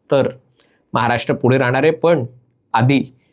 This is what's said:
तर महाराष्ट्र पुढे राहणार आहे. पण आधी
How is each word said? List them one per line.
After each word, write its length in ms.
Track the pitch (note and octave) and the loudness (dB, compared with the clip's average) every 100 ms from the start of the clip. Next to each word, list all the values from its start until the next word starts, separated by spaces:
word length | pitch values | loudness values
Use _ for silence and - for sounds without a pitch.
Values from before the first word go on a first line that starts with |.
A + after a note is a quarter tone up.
| - | -2
तर 180 | C#3 B2 - _ _ _ _ _ | 0 0 -6 _ _ _ _ _
महाराष्ट्र 400 | A#2 A#2 A#2+ - | -4 -2 -2 -4
पुढे 240 | C3 B2 C3 | -2 0 2
राहणार 240 | B2 C3 | 0 0
आहे. 100 | D3+ | 0
पण 320 | D#3+ E3 D#3+ A#2+ - _ _ _ | 0 0 0 -4 -14 _ _ _
आधी 280 | A2+ B2 F3+ - _ _ | 0 2 0 -2 _ _